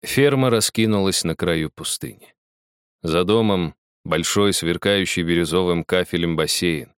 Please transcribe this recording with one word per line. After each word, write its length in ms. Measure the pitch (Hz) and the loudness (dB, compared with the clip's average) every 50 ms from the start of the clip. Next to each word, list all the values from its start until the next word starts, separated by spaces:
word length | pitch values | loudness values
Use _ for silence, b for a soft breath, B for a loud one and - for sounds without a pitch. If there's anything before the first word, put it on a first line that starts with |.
| - | -10
Ферма 460 | - - - 139 143 139 135 131 131 | -4 0 2 4 4 4 4 2 2
раскинулась 720 | 117 110 104 - - - 110 110 107 101 95 98 92 - - | 2 2 0 0 0 0 0 2 2 2 0 0 0 -2 -2
на 100 | 85 80 | -4 -4
краю 380 | - - 90 85 80 80 78 _ | -2 -2 -2 0 0 -2 -4 _
пустыни. 600 | - 82 - - - - - - - - - _ _ _ _ _ _ _ _ _ _ _ _ _ _ _ | -10 -10 -8 -8 -8 -8 -12 -14 -16 -20 -20 _ _ _ _ _ _ _ _ _ _ _ _ _ _ _
За 200 | 85 80 85 90 | -2 0 0 2
домом 500 | 87 104 113 113 107 101 92 87 78 - _ _ _ _ _ _ | 2 2 2 2 2 0 0 -2 -4 -6 _ _ _ _ _ _
большой, 480 | - 80 80 82 - - 101 101 101 | -4 -2 -2 -2 0 0 2 2 2
сверкающий 720 | 95 - - 82 90 85 - 101 101 98 95 87 - - 85 | 2 0 -2 -2 -2 0 0 2 2 2 0 -2 -2 -4 0
бирюзовым 640 | 82 85 85 85 78 80 92 92 90 87 85 78 | 0 2 0 0 0 0 0 0 0 0 -2 -2
кафелем 500 | - - 92 90 - - 90 85 85 82 | 0 0 0 0 0 -2 -2 -2 -2 -2
бассейн. 560 | 78 80 76 - - - 87 80 76 62 - _ | -2 -2 -2 -2 -2 -2 -2 -2 -4 -6 -12 _